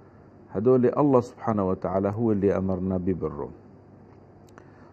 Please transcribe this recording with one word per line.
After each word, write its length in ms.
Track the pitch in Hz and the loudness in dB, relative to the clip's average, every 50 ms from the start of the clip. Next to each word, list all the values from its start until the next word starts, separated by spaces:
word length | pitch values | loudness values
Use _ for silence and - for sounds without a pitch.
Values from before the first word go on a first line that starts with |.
| - - - - - - - - - - | -20 -20 -20 -20 -20 -20 -20 -20 -20 -8
هدول 340 | - 98 107 127 131 127 120 | -6 0 2 4 4 4 4
الله 340 | 120 - 127 151 143 131 123 | 2 2 2 2 4 4 4
سبحانه 480 | 117 - - - - 117 110 104 95 92 | 2 0 -10 -8 -6 -4 -2 0 0 0
وتعالى 400 | 92 90 - 87 90 98 98 101 | -2 -2 -4 -2 -2 0 0 -2
هو 240 | 101 110 120 110 | -2 -2 0 0
اللي 240 | 107 98 95 98 90 | 0 2 2 2 2
أمرنا 400 | 95 95 95 92 90 92 92 92 | 2 0 -2 -2 -2 -2 -2 -2
ببرهم. 540 | 92 87 95 92 80 80 76 71 73 65 60 - - - - - - - - - - - - - - - - - - - - - - - - - - - - | -2 -2 -2 -2 -2 -4 -6 -6 -8 -10 -10 -12 -18 -20 -20 -20 -20 -20 -20 -20 -20 -20 -20 -20 -20 -20 -20 -20 -20 -20 -20 -20 -20 -20 -20 -20 -20 -20 -20